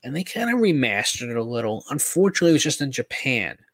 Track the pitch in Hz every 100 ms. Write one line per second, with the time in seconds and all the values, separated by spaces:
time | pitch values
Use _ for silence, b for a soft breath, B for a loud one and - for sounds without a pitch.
0 | 127 147 190 - 233 247 220 151 123 101
1 | 104 - 120 117 117 120 117 110 - 147
2 | - - 196 185 170 156 156 143 143 131
3 | 120 - 139 123 87 - _